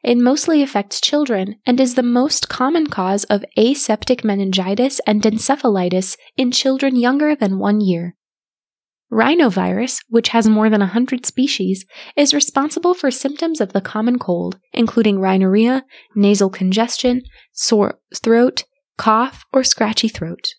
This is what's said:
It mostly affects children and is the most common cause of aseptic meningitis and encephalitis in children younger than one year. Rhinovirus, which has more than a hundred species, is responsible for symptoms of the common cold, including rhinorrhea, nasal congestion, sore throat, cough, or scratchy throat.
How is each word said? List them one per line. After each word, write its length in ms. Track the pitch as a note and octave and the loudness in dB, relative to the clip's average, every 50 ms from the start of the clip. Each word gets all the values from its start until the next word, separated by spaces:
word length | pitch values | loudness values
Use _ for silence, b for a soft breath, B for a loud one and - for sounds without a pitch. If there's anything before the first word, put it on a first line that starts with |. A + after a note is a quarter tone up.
It 160 | - A#3+ A#3+ | 2 2 2
mostly 460 | A#3+ A#3+ B3 C4+ D4+ - F4 D#4+ D4 C#4 | 4 4 2 2 2 0 2 2 2 0
affects 380 | C#4 - D4+ D4+ D4+ - - | 0 -2 -4 -4 -4 -6 -4
children 540 | - - - D4 D4+ C4 A3+ F#3+ F#3+ G3+ G#3+ _ _ | -2 0 0 0 0 0 -2 -2 -2 -6 -8 _ _
and 120 | B3+ B3 | 0 2
is 180 | B3+ C4 B3 B3 | 2 2 2 2
the 80 | C4 B3 | 0 0
most 440 | A#3+ A#3+ B3 C4 D4+ - - - | 2 2 2 2 0 -2 -4 -6
common 400 | - - - B3+ C#4 E4 E4+ D#4 | -8 -4 -2 -2 0 0 0 -2
cause 380 | C#4+ - - F#3 F#3 G3 G3+ - | -2 -4 -4 -2 -2 -2 -2 0
of 180 | - G#3 G3+ - - _ | -2 -2 -2 -2 -4 _
aseptic 680 | - G#3+ B3 C#4+ C#4+ - - G#3+ G#3+ - - B3+ B3 - | 2 2 2 2 0 0 0 -2 -4 0 -2 -2 0 0
meningitis 760 | G#3+ G3+ G3+ G3 F#3+ F#3 F#3+ F3+ F#3+ G3+ A3 B3 C#4 - - - | -2 -2 0 -2 -2 -2 -2 -2 -2 -2 0 0 0 0 0 0
and 160 | - G#3+ G#3+ G#3 | 0 0 2 2
encephalitis 920 | A3 G#3+ A3 - - C#4 D4 - A#3+ G3+ F#3 F3+ F3+ F#3 F#3 F#3+ - - b b b b | 0 0 0 0 0 0 0 0 0 0 2 0 0 0 -2 -2 -2 -6 b b b b
in 140 | - C4+ B3 | -2 -2 0
children 440 | B3 - - C4+ C4 C4 C#4 C4+ C4 | 0 0 0 0 0 0 0 0 0
younger 400 | B3 A#3+ B3 C4+ C#4+ D4+ D4+ D4+ | 2 2 2 2 2 0 0 0
than 240 | D4 A3+ G3 F#3+ F#3+ | 0 0 -2 -2 -2
one 220 | G3 G3+ G#3 G#3+ | 0 0 0 2
year. 340 | G#3 F#3 F3 E3 F3 F3 - _ _ _ _ _ _ _ _ _ _ _ _ _ _ _ _ _ _ _ | 2 0 0 -2 -4 -10 -12 _ _ _ _ _ _ _ _ _ _ _ _ _ _ _ _ _ _ _
Rhinovirus, 880 | A#3 A3 A3+ B3+ D#4+ F4 D4+ A3+ F3+ F#3+ F3+ F3+ F#3 G3+ A#3+ B3+ - - - | -2 0 2 2 2 2 2 2 2 0 -2 -2 -2 -2 -4 -4 -6 -10 -8
which 220 | _ A3+ A#3 A3+ - | _ 0 0 0 2
has 180 | - A3+ G#3+ | 0 2 2
more 220 | A3 G#3+ G#3+ G#3+ A3 | 4 4 4 4 2
than 120 | G#3+ G#3 | 2 2
a 60 | G3+ | 0
hundred 380 | F#3 F#3 A#3 B3+ - C4 B3 - | 0 0 -2 -2 -2 -4 -6 -6
species, 600 | - _ - B3+ C#4+ - - F#3+ F#3 F#3+ F#3+ - B B B B B B | -6 _ -2 -2 -2 -2 -2 -2 -2 -2 -4 -6 B B B B B B
is 180 | - D4 C#4 C#4+ | 0 0 2 2
responsible 600 | D4 - - _ C#4 C#4 D4+ - E4+ F4 F4 F4+ | 0 -2 0 _ -2 -2 -2 -4 -2 0 0 0
for 180 | F4+ - C4+ | 0 -2 -2
symptoms 480 | B3+ - - C4+ D4 - E4 E4 D#4+ D#4 | -2 -2 -4 -4 -4 -4 -4 -4 -2 -2
of 140 | A3 F#3+ - | -4 -2 -2
the 80 | G3+ | -6
common 380 | G3 - - G#3+ A3 A#3+ B3 B3 | -6 -4 -6 -2 -2 0 -2 -2
cold, 380 | - - F3 E3+ F3 F3 F#3 _ _ _ | -2 -2 -2 -2 -2 -6 -8 _ _ _
including 480 | - - A#3 A3+ - A#3 A3 G#3+ G3+ F#3+ | -2 -2 -2 0 2 2 2 2 2 2
rhinorrhea, 640 | F#3+ F#3+ F#3+ F#3+ F#3+ F#3 F#3+ G#3+ A3+ A#3+ C4 C4 C4 B B B B B _ | 0 0 2 2 2 2 4 2 2 2 0 -2 -4 B B B B B _
nasal 340 | G#3 G3+ G3+ G#3 G3+ G3+ F#3+ | 2 4 4 4 4 2 -2
congestion, 760 | G3 - F#3+ F#3 F#3+ A3 A3+ A#3 - - - B3 B3 B3+ B3 b b b b b | 0 -2 -2 0 0 0 -2 -2 -4 -2 -2 0 0 -2 -6 b b b b b
sore 480 | b - - - A#3 G#3 G3+ - - _ _ _ - - - | b -6 0 0 2 2 2 0 -2 _ _ _ -14 -6 0
throat, 400 | A3+ A3+ A#3+ B3 B3+ - - - _ _ _ _ _ _ | 2 4 4 4 2 0 -4 -12 _ _ _ _ _ _
cough, 460 | - - A3+ G#3+ A3 B3 C4+ - - - _ | -4 0 2 2 2 0 -2 -6 -16 -16 _
or 140 | - C4 C4 | -2 0 0
scratchy 420 | - - - A3 G#3+ A3 - - | 0 -2 0 -2 -2 -2 -2 -2
throat. 400 | A3 - - D#3+ E3 E3+ _ - - - | -4 -4 -6 -10 -10 -12 _ -10 -12 -12